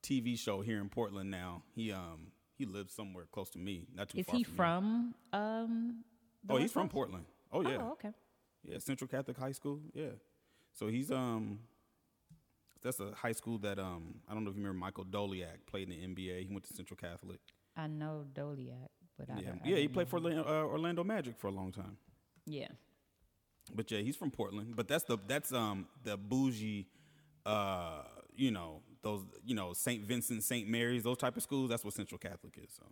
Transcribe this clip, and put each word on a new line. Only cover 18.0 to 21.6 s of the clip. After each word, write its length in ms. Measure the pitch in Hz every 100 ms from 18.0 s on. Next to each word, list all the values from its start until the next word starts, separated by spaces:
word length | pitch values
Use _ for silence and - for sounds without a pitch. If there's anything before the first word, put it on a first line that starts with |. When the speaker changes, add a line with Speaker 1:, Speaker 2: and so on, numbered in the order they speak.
| 156 156 143
Speaker 2:
Doliak, 560 | 139 143 143 123 123 127 _ 180 -
but 120 | 127
I 60 | 117
Speaker 1:
Yeah, 80 | 110
Speaker 2:
don't, 120 | 123
I 40 | -
Speaker 1:
yeah, 80 | 180
he 60 |
Speaker 2:
don't 100 | 147
Speaker 1:
played 140 | 127 175
for 100 | 175
Speaker 2:
know. 100 | 165
Speaker 1:
the, 120 | 160
uh, 220 | 156 156
Orlando 400 | 156 151 165 170
Magic 340 | 180 214 131 113
for 100 | 101
a 40 |
long 200 | 98